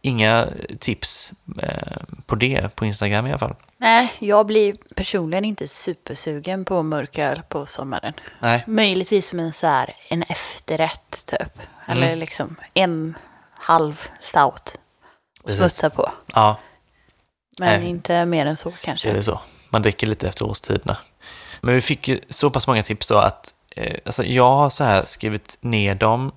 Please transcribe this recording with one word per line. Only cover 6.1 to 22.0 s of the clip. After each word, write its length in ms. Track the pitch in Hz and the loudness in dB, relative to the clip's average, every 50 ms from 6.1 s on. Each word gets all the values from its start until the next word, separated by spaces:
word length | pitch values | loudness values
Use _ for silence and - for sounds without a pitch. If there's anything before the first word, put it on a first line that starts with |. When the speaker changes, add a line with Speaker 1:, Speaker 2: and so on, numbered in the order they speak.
| - - - 160 151 147 147 185 185 190 185 | -10 -8 -6 -6 -8 -6 -6 -6 -6 -6 -4
Speaker 2:
på 180 | - 190 180 | 0 0 0
mörk 360 | 156 156 156 147 131 - - 160 | 0 0 -2 -4 -4 -6 -4 -2
öl 240 | 147 139 135 160 165 _ | -2 -2 -2 -4 -8 _
på 180 | - - 143 | -8 -8 -6
sommaren. 460 | - - - 131 135 123 - - 117 156 - - - - - | -6 -8 -8 -8 -6 -6 -6 -6 -8 -10 -10 -20 -20 -12 -2
Speaker 1:
Nej. 240 | - 117 117 120 - | 0 2 2 2 0
Speaker 2:
Möjligtvis 600 | - 220 214 220 202 185 185 185 - 214 196 180 - | -2 2 2 2 4 2 0 0 2 0 0 0 0
som 120 | - 175 | -6 -6
en 120 | 165 165 | -6 -6
så 140 | 156 - - | -6 -2 0
här, 280 | 160 143 131 131 - - - - - | 2 2 2 0 -2 -8 -20 -8 -6
en 140 | - 170 | -4 -4
efterrätt 1040 | 170 - 156 - - - - - _ - 160 151 160 160 - - _ _ - - - | -4 -4 -6 -8 -8 -10 -12 -14 _ -6 -2 -2 -2 -2 -4 -10 _ _ -16 -14 -10
typ. 320 | - - - - - _ - - - - - - | -6 -6 -6 -6 -8 _ -18 -20 -20 -20 -20 -8
Eller 200 | - 175 175 170 | -4 0 2 2
Speaker 1:
Mm. 120 | 165 165 165 | 0 0 -2
Speaker 2:
liksom 380 | 160 - - - - - 165 - - - _ | -6 -8 -6 -8 -8 -8 -8 -16 -20 -2 _
en 400 | 180 190 180 165 160 156 160 160 - - - _ _ _ _ _ | 2 2 2 0 -2 -4 -6 -8 -12 -20 -20 _ _ _ _ _
halv 520 | - - - 165 165 160 151 147 - - - - - | -8 2 4 4 4 4 2 -2 -8 -14 -16 -16 -18
stout 580 | - - - 175 180 - - - _ - - - _ _ _ _ _ _ _ _ _ _ _ - | -14 0 4 4 4 4 2 -6 _ -14 -16 -16 _ _ _ _ _ _ _ _ _ _ _ -16
och 40 | _ - | _ -6
Speaker 1:
Precis. 100 | 101 101 185 170 - | 0 2 2 2 2
Speaker 2:
smutta 140 | - - 151 - | 0 -2 -2 0
på. 160 | - - - - - _ - - | 0 -2 -2 -4 -12 _ 0 4
Speaker 1:
Ja. 220 | 110 110 107 107 - - - _ _ _ _ _ _ _ _ _ _ _ _ _ _ _ _ _ - | 6 6 6 4 2 -8 -20 _ _ _ _ _ _ _ _ _ _ _ _ _ _ _ _ _ -2
Speaker 2:
Men 220 | 185 - 214 196 | 2 2 2 2
Speaker 1:
Nej. 100 | 170 175 | 0 -4
Speaker 2:
inte 340 | 175 170 - - 170 170 170 | -6 -6 -2 0 0 2 2
mer 220 | 175 170 160 143 | 2 0 0 0
än 100 | 143 160 | 0 -2
så 160 | 160 - 170 175 - | -4 -8 -10 -12 -10
kanske. 300 | - - 139 - - 110 | -10 -8 -8 -4 -2 -2
Speaker 1:
Är 40 | 104 | -2
det 80 | 104 | 0
så? 180 | 104 110 107 - - - - - _ _ | 0 -2 -4 -4 -8 -16 -20 -20 _ _
Man 140 | - 110 | -2 2
dricker 240 | 107 104 101 - - | 2 2 2 2 -2
lite 220 | 107 107 - - 92 | -2 -2 -2 -4 -6
efter 160 | - - 110 | -4 -4 -4
årstiderna. 520 | 107 104 - - - 101 98 - - 104 - - _ _ _ - - - - - - - - | -4 -4 -6 -4 -2 -4 -2 -2 -4 -6 -6 -8 _ _ _ -20 -20 -20 -20 -18 -20 -16 -4
Men 140 | - 120 123 | 0 2 2
vi 60 | 127 | 2
fick 280 | 120 - - - | 2 0 -4 -2